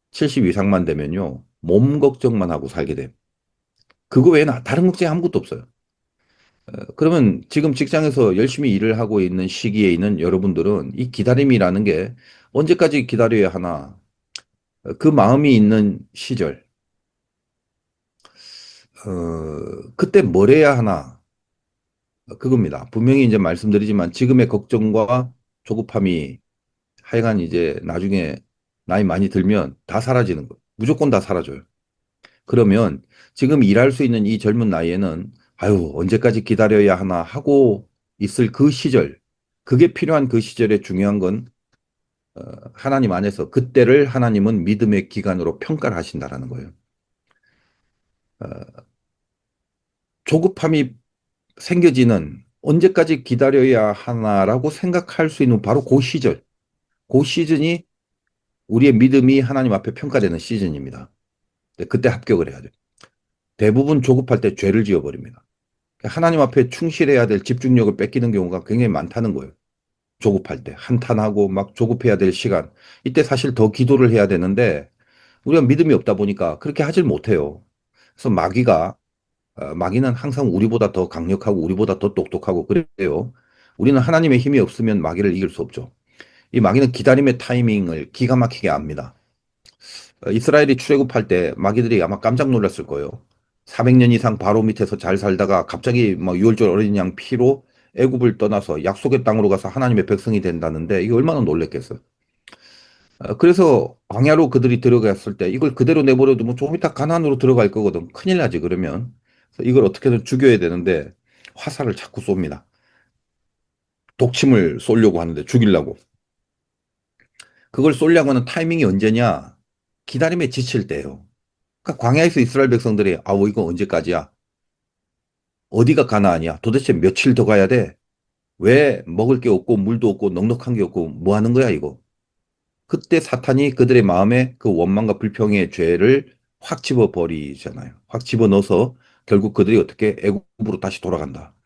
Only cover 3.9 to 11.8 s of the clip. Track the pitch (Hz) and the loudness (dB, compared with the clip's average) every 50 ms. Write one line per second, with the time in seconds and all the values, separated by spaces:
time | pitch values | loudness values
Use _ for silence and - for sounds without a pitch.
3.9 | _ _ _ _ - 131 131 170 170 151 151 151 127 123 123 - 113 151 175 185 | _ _ _ _ 2 4 6 6 6 6 4 2 0 -6 -6 -4 -2 2 2 2
4.9 | 175 - 175 165 156 175 165 175 - - - - - - - _ _ _ _ _ | 2 0 -2 -2 -2 -2 -4 -2 -4 -4 -6 -6 -14 -14 -16 _ _ _ _ _
5.9 | _ _ _ _ _ _ _ _ _ _ _ _ _ _ _ - - - - - | _ _ _ _ _ _ _ _ _ _ _ _ _ _ _ -18 -16 -16 -16 -16
6.9 | - - 151 160 170 165 131 104 87 85 - _ - 151 147 160 139 131 147 135 | -6 0 0 2 4 4 4 4 2 0 -6 _ -4 0 0 0 0 -2 -4 -2
7.9 | - 156 156 151 131 135 123 104 92 95 113 131 127 - 151 135 101 98 104 110 | 0 0 0 0 2 2 2 2 4 2 0 0 -2 -2 -2 0 0 0 0 0
8.9 | 110 110 117 101 110 104 92 90 90 92 92 92 - - - 117 101 107 104 95 | 0 -2 -2 -2 0 0 0 0 -2 -4 -6 -6 -8 -6 -6 -4 0 2 2 2
9.9 | 87 85 92 104 104 82 78 87 90 92 92 101 87 80 - 98 104 92 69 65 | 2 2 0 -2 -2 -2 -2 0 0 0 0 -2 -2 0 0 0 -2 -2 -4 -8
10.9 | - - 127 123 - - 101 123 123 123 143 139 127 110 98 90 90 98 | -8 -8 -8 -8 -6 -4 0 0 2 2 4 2 2 2 2 2 0 0